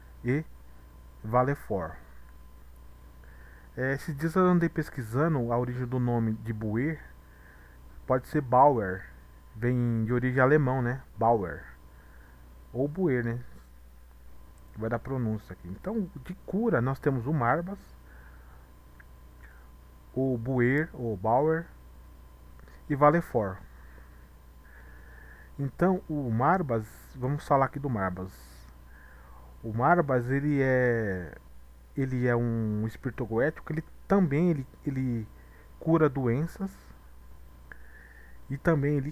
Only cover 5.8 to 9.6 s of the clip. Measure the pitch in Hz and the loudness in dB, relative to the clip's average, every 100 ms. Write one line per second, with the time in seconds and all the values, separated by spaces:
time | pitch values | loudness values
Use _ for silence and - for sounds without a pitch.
5.8 | 123 127 123 120 113 110 113 110 110 110 | -2 0 2 2 2 -2 -4 -4 -2 0
6.8 | 143 156 - - - - - - - - | -2 -4 -12 -20 -20 -20 -20 -20 -20 -20
7.8 | - - - 127 - 151 135 123 143 127 | -20 -20 0 0 2 -2 4 8 8 6
8.8 | 95 95 - - - - - 110 | 0 -4 -10 -20 -20 -20 -20 -4